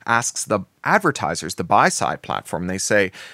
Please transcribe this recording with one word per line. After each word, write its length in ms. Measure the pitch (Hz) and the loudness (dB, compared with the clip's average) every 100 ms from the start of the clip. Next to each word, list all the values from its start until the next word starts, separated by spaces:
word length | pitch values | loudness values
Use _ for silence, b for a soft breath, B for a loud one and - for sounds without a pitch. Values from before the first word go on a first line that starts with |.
asks 400 | - 117 - - | 0 0 0 -4
the 180 | - 104 - _ | -2 -2 -2 _
advertisers, 720 | 139 202 175 - 76 85 80 | 0 2 2 0 -2 -4 -6
the 100 | - | -6
buy 260 | 85 104 170 | 2 4 4
side 320 | - 71 - | 2 -2 -4
platform, 440 | - 52 - 85 90 | -6 -6 -4 -6 -4
they 120 | 92 | -4
say, 340 | - 107 95 B B | 2 2 2 B B